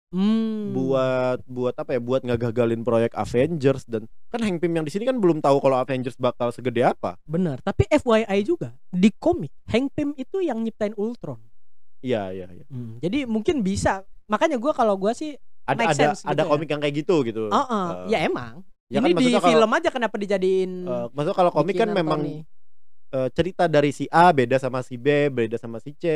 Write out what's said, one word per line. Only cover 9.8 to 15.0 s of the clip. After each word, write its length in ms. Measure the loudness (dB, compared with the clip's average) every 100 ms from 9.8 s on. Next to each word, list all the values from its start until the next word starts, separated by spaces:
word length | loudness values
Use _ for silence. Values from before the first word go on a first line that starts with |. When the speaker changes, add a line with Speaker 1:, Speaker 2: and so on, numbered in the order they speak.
| -2
Speaker 1:
Pym 180 | -2 -4
itu 260 | -6 -8 -4
yang 200 | -2 -2
nyiptain 340 | -4 -4 -6
Ultron. 440 | -4 -6 -6 -10 -12 -12 -14 -14 -14 -14 -8
Speaker 2:
Iya, 320 | -2 -2 -2
iya, 160 | -8 -12
iya. 160 | -14 -14
Speaker 1:
Hmm, 300 | -12 -12 -8
jadi 260 | -4 -4
mungkin 360 | -2 -2 0 0
bisa. 420 | 0 0 0 0 -6 -14 -4
Makanya 300 | 0 2 2
gua, 140 | 0
kalau 240 | 2 2
gua 180 | 2